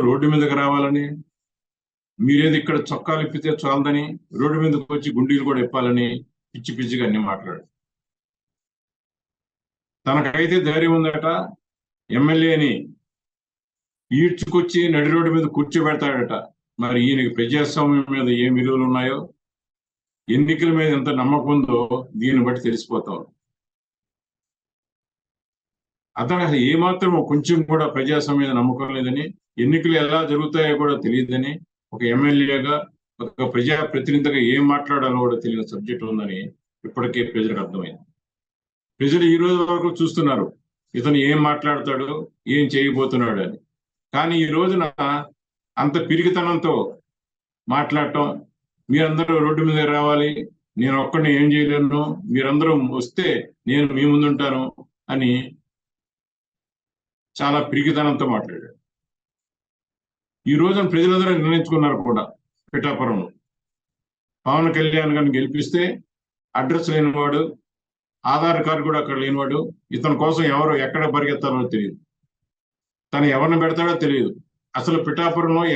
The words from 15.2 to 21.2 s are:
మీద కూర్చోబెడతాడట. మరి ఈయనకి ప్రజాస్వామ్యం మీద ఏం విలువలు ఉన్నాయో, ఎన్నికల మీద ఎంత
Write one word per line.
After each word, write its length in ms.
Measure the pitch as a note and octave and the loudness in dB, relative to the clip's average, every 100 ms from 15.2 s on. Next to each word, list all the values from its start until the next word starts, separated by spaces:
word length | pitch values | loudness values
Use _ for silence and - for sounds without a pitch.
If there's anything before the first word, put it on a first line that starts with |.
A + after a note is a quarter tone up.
| E3 | 2
మీద 160 | D#3+ D3+ | 2 0
కూర్చోబెడతాడట. 840 | - D3 E3+ D3+ D3 C#3+ C3 A#2+ G#2+ - _ _ - | -2 -2 0 0 0 -2 -2 -4 -6 -10 _ _ -8
మరి 200 | A#2+ B2 | -2 0
ఈయనకి 260 | B2 C3+ B2 | 2 2 0
ప్రజాస్వామ్యం 720 | A#2 A#2 D3 D3 D3+ D3 C#3+ C3+ | -2 -2 0 -2 0 2 2 0
మీద 180 | C3+ B2 A#2+ | -2 0 2
ఏం 80 | B2+ | 2
విలువలు 300 | B2+ B2+ C3 | 2 2 0
ఉన్నాయో, 340 | B2+ B2+ B2+ C#3 F3 _ _ _ _ _ _ _ _ _ - | 0 0 -2 -4 -8 _ _ _ _ _ _ _ _ _ -2
ఎన్నికల 420 | B2 D3 D#3+ E3+ | 2 2 2 2
మీద 180 | D#3+ D#3 | 2 2
ఎంత 180 | C#3+ C3 C3 | 0 0 0